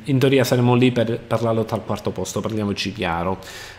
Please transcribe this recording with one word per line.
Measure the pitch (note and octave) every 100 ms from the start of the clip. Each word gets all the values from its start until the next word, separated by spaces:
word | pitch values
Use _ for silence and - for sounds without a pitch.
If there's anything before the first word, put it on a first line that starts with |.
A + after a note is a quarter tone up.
| -
in | C3+
teoria | C3+ C3+
saremo | A#2+ B2+ B2 B2
lì | B2+
per, | A#2+ A2 A#2
per | - A#2
la | A2+
lotta | A2+ A2 A2+
al | -
quarto | G#2 -
posto, | F#2+ F2+ -
parliamoci | G2+ A2 G2+ G2 G2+
chiaro. | G2+ F2+ E2+ F2 F#2 - - -